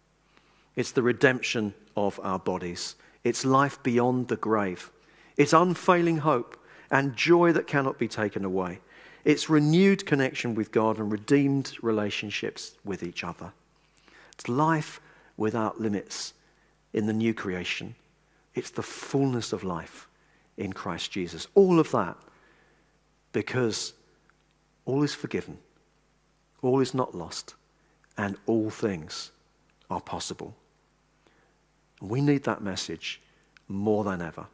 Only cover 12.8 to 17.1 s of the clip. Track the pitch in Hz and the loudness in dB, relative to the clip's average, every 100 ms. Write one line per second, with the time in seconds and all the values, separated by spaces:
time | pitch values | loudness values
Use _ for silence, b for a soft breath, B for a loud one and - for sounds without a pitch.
12.8 | 98 92 87 - 87 - 87 - _ _ | -10 -8 -8 -8 -10 -10 -14 -18 _ _
13.8 | b b b b b b - 123 156 160 | b b b b b b -4 0 2 0
14.8 | - - b b b b 107 117 107 - | -2 -12 b b b b -2 2 0 0
15.8 | 110 101 - - - - b b b b | -2 -2 -4 -10 -10 -14 b b b b
16.8 | _ 110 107 | _ -2 0